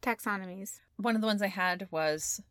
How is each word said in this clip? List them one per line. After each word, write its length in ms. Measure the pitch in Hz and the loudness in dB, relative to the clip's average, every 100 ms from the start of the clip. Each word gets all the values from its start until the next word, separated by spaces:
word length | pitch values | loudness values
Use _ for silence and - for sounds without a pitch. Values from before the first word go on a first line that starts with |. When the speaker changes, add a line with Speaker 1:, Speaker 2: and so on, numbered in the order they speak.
Speaker 1:
Taxonomies. 760 | - 226 - 202 185 185 196 - _ - | -2 -2 -2 -4 -6 -10 -12 -14 _ -2
Speaker 2:
One 180 | 214 220 | 2 2
of 60 | |
the 40 | 220 | 4
ones 160 | 208 | 2
I 40 | 196 | 2
had 400 | 190 185 180 190 | 2 0 0 -2
was 500 | 160 156 156 - - - | 0 2 2 -2 -6 -8